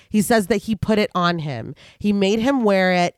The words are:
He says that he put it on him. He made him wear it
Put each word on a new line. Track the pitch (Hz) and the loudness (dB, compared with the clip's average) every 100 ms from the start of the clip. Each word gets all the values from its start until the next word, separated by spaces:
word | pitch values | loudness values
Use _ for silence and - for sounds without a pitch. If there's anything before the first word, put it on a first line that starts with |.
| _ | _
He | 214 | -2
says | - 233 185 | 2 2 2
that | 202 | -2
he | - 214 | -2 -6
put | - 220 | -2 0
it | 214 | 0
on | 180 175 170 | -2 -2 -2
him. | 151 120 110 139 - - | -6 -8 -10 -14 -20 -6
He | 208 | -2
made | 202 190 220 | 0 2 2
him | 233 277 | 0 2
wear | 220 190 185 | 2 2 2
it | 180 175 | 2 -2